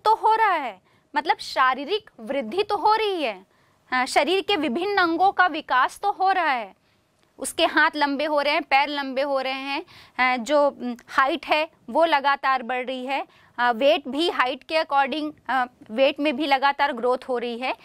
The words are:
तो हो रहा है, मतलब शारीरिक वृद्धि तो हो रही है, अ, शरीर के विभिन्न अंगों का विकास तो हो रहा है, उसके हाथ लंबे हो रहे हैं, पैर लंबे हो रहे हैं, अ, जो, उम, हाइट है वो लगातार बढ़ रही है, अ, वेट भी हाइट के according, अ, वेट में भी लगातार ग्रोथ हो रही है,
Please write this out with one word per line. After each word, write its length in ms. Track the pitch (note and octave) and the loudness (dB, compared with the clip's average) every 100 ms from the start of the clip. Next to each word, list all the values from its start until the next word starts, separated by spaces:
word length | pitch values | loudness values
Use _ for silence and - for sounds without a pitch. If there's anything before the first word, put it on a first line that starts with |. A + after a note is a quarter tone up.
| G#4+ | 0
तो 100 | A4 | 2
हो 180 | F#4 | 2
रहा 200 | A4 G#4+ | 2 2
है, 280 | E4 B3+ F#3 _ _ _ D4 | 0 -4 -10 _ _ _ -4
मतलब 220 | D#4 G#4 | -2 -4
शारीरिक 720 | - D4+ C4 C4 C#4+ G#4+ - - | -2 2 2 2 -4 -6 -6 -16
वृद्धि 440 | A3 C#4 A3 F4 | -6 -6 -4 -2
तो 140 | G#4 G4+ | -2 0
हो 160 | G#4+ | 2
रही 300 | A4 G#4+ F4+ | 2 0 -2
है, 280 | B3+ F#3 F#3+ _ _ _ - | -4 -6 -14 _ _ _ -6
अ, 120 | B3+ B3+ | -2 0
शरीर 360 | E4+ C#4+ F#4+ | 2 2 0
के 140 | E4+ G4 | 0 -2
विभिन्न 420 | D4 A#3+ G4 G4+ | -2 -2 -2 0
अंगों 340 | E4+ E4 F#4+ | 0 2 2
का 160 | - F4+ | 4 2
विकास 520 | D4+ - B3+ D4+ - | 0 -2 0 0 -2
तो 120 | G4+ | -4
हो 200 | G4 F#4+ | 0 0
रहा 200 | F#4 D#4+ | 0 0
है, 240 | B3 G3 - _ _ _ _ _ - | -2 -6 -16 _ _ _ _ _ -12
उसके 260 | - - E4 | -8 0 2
हाथ 260 | D4+ D#4 D4+ | 4 2 2
लंबे 300 | D4 C#4 D4+ | -2 0 0
हो 160 | D4 | 0
रहे 120 | C#4+ | 0
हैं, 100 | D#4+ | 0
पैर 260 | C#4+ C4+ D4 | 2 0 0
लंबे 320 | C#4+ C4+ B3+ | -4 -6 -4
हो 180 | C#4+ C4+ | -2 -2
रहे 140 | C4 | -4
हैं, 320 | C4+ C#4 C#4 - - - - | -6 -6 -8 -8 -18 -12 -2
अ, 200 | B3+ B3+ | 0 0
जो, 320 | A3 D4 C#4+ | 0 2 2
उम, 260 | - B3 A#3 - | 0 -8 -10 -6
हाइट 380 | - C4+ D#4+ - | 0 0 0 0
है 240 | D4+ D#4+ _ - | 0 -2 _ -4
वो 160 | B3 E4 | 0 2
लगातार 580 | C#4+ C#4 C#4 C#4 C4 | 2 2 0 0 -2
बढ़ 220 | A#3 B3+ B3 | -2 -6 -4
रही 200 | C4 B3+ | -6 -4
है, 220 | C#4 - _ _ - | -6 -6 _ _ -2
अ, 120 | B3 | 0
वेट 360 | A3+ C#4 F4 C4+ | 2 4 2 0
भी 220 | C4+ F4 | -2 -2
हाइट 340 | F#4 B3+ C#4 | 0 -2 -2
के 200 | - D#4+ | -4 -2
according, 480 | D#4 C#4 C#4 D4+ D4+ - - | 0 0 0 -2 -6 -10 -4
अ, 160 | C4 B3 _ - | -4 -4 _ -8
वेट 280 | A3 C4+ D4 | 0 2 2
में 160 | D4 C4 | -2 -2
भी 120 | D4+ | 0
लगातार 440 | C4+ C#4 C#4 C#4+ | 2 2 0 -2
ग्रोथ 260 | A#3+ B3 B3+ - | 0 -2 -2 -2
हो 80 | A#3+ | -6
रही 220 | A#3+ A#3 | -6 -6
है, 160 | B3+ - | -6 -8